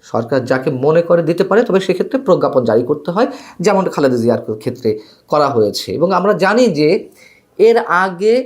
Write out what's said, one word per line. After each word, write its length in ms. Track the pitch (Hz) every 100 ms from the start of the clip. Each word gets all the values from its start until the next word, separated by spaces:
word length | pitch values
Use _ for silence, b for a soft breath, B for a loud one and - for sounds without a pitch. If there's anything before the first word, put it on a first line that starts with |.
| -
সরকার 340 | 117 117 135 120
যাকে 240 | 131 131
মনে 300 | 131 139 160
করে 200 | 170 175
দিতে 200 | 156 170
পারে, 180 | 196 202
তবে 160 | 240 190
সেক্ষেত্রে 380 | 185 180 - 269
প্রজ্ঞাপন 420 | 277 165 139 139
জারি 200 | 117 110
করতে 260 | 123 220 -
হয়, 160 | 175 247 B B B
যেমন 240 | 185 196 180
খালেদা 280 | - 139 123
জিয়ার 240 | 113 113 - 107
ক্ষেত্রে 300 | - - - - B B B
করা 200 | 151 143
হয়েছে। 380 | 120 104 101 -
এবং 180 | 95 175
আমরা 200 | 180 190
জানি 300 | 202 190 220 247
যে 220 | 151 151 208 - b b b b _
এর 180 | 220 233 - 170
আগে 300 | 190 175 208 240